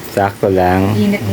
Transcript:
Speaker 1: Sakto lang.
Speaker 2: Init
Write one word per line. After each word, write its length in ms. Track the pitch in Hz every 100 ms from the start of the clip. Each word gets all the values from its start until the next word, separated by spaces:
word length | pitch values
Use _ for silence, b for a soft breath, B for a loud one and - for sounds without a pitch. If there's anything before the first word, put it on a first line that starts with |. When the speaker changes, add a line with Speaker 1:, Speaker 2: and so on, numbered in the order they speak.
| -
Speaker 1:
Sakto 400 | - 101 - 104
lang. 460 | 95 90 92 98
Speaker 2:
Init 320 | 214 202 202 -